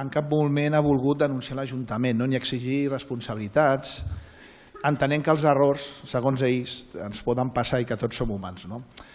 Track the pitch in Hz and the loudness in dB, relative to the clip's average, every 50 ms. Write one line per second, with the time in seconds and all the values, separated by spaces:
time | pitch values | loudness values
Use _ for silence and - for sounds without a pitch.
0 | 135 135 - 151 151 147 151 151 151 147 143 143 147 151 151 151 147 147 143 131 | -6 -2 -2 -2 0 2 2 4 4 4 2 2 2 4 4 4 4 4 4 4
1 | 131 139 147 143 151 143 135 131 120 - 127 135 135 123 131 127 123 113 110 113 | 4 2 2 2 2 0 0 -2 -6 -6 -6 -6 -6 -6 -6 -6 -6 -4 -2 0
2 | 127 127 117 113 123 135 131 127 - - 135 120 123 127 135 143 143 139 135 123 | 0 2 2 2 2 0 0 0 -2 -2 -4 -4 -2 -2 -2 0 0 -2 -2 -4
3 | - - 131 117 - - 110 107 107 101 - 147 156 139 135 135 - - - - | -6 -6 -8 -8 -6 -6 -6 -6 -4 0 2 4 4 4 4 2 0 -4 -8 -8
4 | - - - - - - - - - - - - - - - - - 151 147 123 | -8 -8 -8 -10 -12 -14 -20 -20 -20 -20 -20 -20 -20 -20 -8 -2 0 0 2 2
5 | 143 139 147 151 143 165 156 147 151 151 139 139 143 139 139 143 - - - - | 2 0 0 2 2 2 2 4 4 4 6 6 6 4 4 2 -2 -12 -12 -16
6 | - 131 - 127 120 135 135 127 135 123 127 127 123 - - - - - - 85 | -10 -4 -2 0 0 2 2 2 2 2 2 2 -2 -4 -8 -10 -12 -12 -12 -10
7 | 80 104 104 - - 123 120 127 127 127 - 123 117 - 135 127 120 - 117 104 | -10 -8 -8 -4 -2 0 0 0 0 0 0 -2 -2 0 0 0 0 0 -2 -2
8 | 120 113 - - 127 113 104 98 95 90 92 92 - 90 107 123 127 - - - | -4 -4 -2 -2 -2 -2 -2 -4 -6 -8 -10 -12 -12 -12 -12 -12 -14 -14 -18 -18
9 | - - | -18 -18